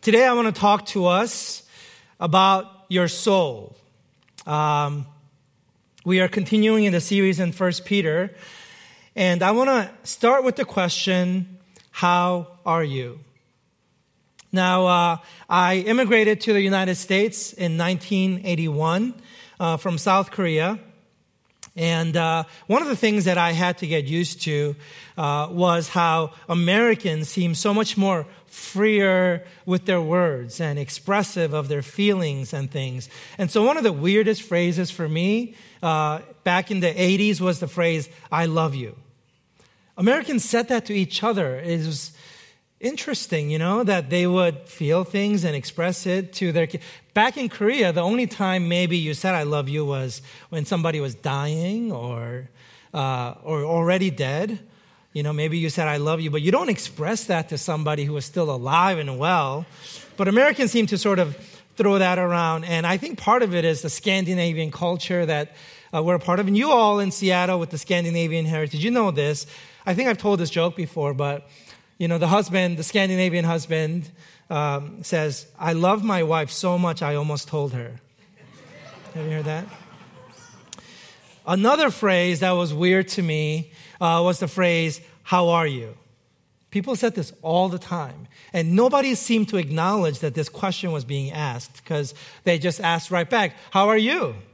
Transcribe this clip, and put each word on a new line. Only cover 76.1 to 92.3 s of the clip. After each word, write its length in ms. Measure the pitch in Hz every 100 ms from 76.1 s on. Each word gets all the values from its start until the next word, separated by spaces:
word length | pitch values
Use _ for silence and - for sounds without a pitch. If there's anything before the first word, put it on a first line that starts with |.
| 190
wife 300 | 165 160 147
so 260 | - 185 175
much 240 | 180 165
I 140 | 151 147
almost 320 | 147 147 -
told 260 | 156 143
her." 260 | 123 117 120 _ _ _ _ - - - - - - - 160
Have 100 | 156
you 60 |
heard 140 | 156 151
that? 200 | 156 202 - - - - - - - - - - - - - - - - - -
Another 420 | 185 214 302 294
phrase 520 | - 208 185 180 170
that 100 | 185
was 220 | 180 175
weird 340 | 147 180 190 185
to 160 | -
me, 480 | 170 156 151 156 160 - - -
uh, 200 | 175 165
was 160 | 175 180
the 80 | 170
phrase, 500 | - 180 170 160 147 - -
"How 240 | - 185 175
are 160 | 170 160
you?" 300 | 131 113 - _ _ _ _ _ _ _
People 240 | 202 196 240
said 180 | 240 214
this 160 | 151 -
all 280 | 160 170 185
the 100 | 175
time, 480 | - 175 143 - - - -
and 240 | 180 165 185
nobody 400 | 247 285 277 247
seemed 320 | - 226 208
to 80 | 202
acknowledge 640 | 151 156 175 214 170 139
that 160 | 156 131
this 140 | 147
question 420 | - 196 180 185
was 140 | 156 120
being 260 | 139 135
asked 520 | 151 147 123 - - -
'cause 280 | 151 143 - -